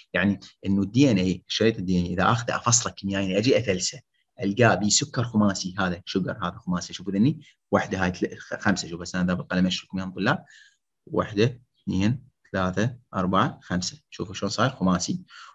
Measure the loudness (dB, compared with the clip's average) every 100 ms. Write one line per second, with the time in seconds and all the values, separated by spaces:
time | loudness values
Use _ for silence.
0 | _ 0 2 0 -6 _ -2 0 2 4
1 | 4 4 2 -2 -4 0 0 0 0 0
2 | 0 0 2 2 -2 -2 2 0 0 -6
3 | -4 -2 0 2 4 2 2 -2 -2 -8
4 | _ _ _ -6 -4 4 4 6 2 2
5 | 0 -4 0 2 2 2 -6 -4 -4 -4
6 | -4 -2 -2 -4 -8 -8 -4 -4 -4 -10
7 | -4 2 2 2 -10 _ -2 0 0 -2
8 | -2 -2 -6 -6 -12 -4 -2 -2 -4 -10
9 | -6 -2 0 -2 -2 0 0 0 -6 -8
10 | -8 -2 -2 -2 -6 -20 -20 _ _ _
11 | -6 -4 -2 2 2 0 _ _ -4 0
12 | 2 0 -6 _ -6 -2 -2 0 -2 -4
13 | _ -4 0 2 2 -2 -4 -4 -4 -10
14 | _ -12 -10 -6 -6 0 -2 0 0 0
15 | -2 -6 -8 -20 -20